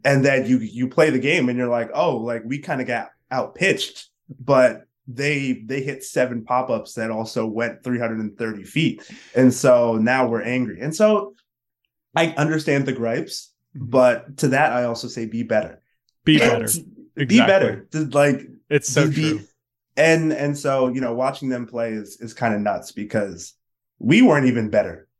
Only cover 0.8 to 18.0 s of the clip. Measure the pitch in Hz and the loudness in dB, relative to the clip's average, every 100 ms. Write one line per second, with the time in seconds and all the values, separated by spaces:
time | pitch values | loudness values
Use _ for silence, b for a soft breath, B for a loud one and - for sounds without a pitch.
0.8 | 127 165 156 131 135 170 127 120 123 120 | -2 2 2 2 0 0 0 -2 -2 -2
1.8 | 117 143 170 123 113 117 113 143 160 139 | -2 -2 -2 -2 -6 -8 -8 -10 -6 -6
2.8 | 123 117 98 _ _ 127 - - 185 - | -4 -6 -8 _ _ -6 -6 -2 -2 -2
3.8 | - - - _ _ - 123 135 127 107 | -6 -12 -20 _ _ -12 2 4 4 2
4.8 | _ _ - 120 143 147 135 113 110 139 | _ _ -16 -6 -4 -2 -2 -6 -6 -6
5.8 | 135 131 - 139 123 117 110 123 127 113 | -6 -10 -6 -2 -2 -4 -2 -2 -2 -6
6.8 | - - 110 110 113 120 113 107 117 113 | -6 -8 -6 -6 -6 -4 -4 -4 -6 -6
7.8 | 127 123 117 110 107 - 113 107 95 147 | -6 -4 -2 -4 -8 -6 -8 -8 -6 -2
8.8 | 165 - B B B 123 127 120 135 123 | -2 -2 B B B 4 4 4 4 6
9.8 | 117 113 113 131 123 113 107 127 117 90 | 4 2 2 2 0 -2 -2 -4 -4 -6
10.8 | 135 160 214 208 - _ _ _ _ _ | -8 0 2 2 -2 _ _ _ _ _
11.8 | _ _ _ - 165 156 151 156 151 139 | _ _ _ -2 0 0 0 0 0 0
12.8 | 135 113 117 123 - - - _ _ 143 | 0 -4 -4 -4 -6 -14 -18 _ _ -14
13.8 | 110 127 127 117 - 143 147 135 147 123 | 0 4 4 2 -6 -2 0 2 2 0
14.8 | 120 117 120 120 113 113 110 110 - - | -2 -6 -10 -10 -8 -6 -2 -2 -2 -14
15.8 | _ _ _ _ - 151 156 - 110 170 | _ _ _ _ 2 4 4 2 -2 -6
16.8 | - - - - 135 220 220 190 127 107 | -8 -20 -18 -6 2 4 6 4 2 -2
17.8 | - 156 | -8 -6